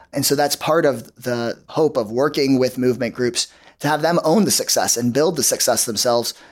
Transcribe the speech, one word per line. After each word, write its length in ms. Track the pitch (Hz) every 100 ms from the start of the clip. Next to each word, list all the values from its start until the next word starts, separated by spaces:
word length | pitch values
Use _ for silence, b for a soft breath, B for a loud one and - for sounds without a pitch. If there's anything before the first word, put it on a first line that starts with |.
| b
And 140 | 139 139
so 100 | 143
that's 220 | 143 -
part 280 | - 165 151
of 300 | 117 - -
the 420 | 123 120 117 - -
hope 260 | 151 156 135
of 160 | 107
working 480 | 117 151 151 139 131
with 180 | 127 127
movement 380 | 127 120 117 -
groups 320 | 123 120 - B B B
to 80 | 147
have 120 | 151
them 180 | 160 175
own 220 | 160 226 170
the 60 |
success 440 | - - 117 95 113
and 180 | 120
build 220 | 120 160 143
the 80 |
success 420 | 117 120 - 107 -
themselves, 480 | 104 127 120 113 B B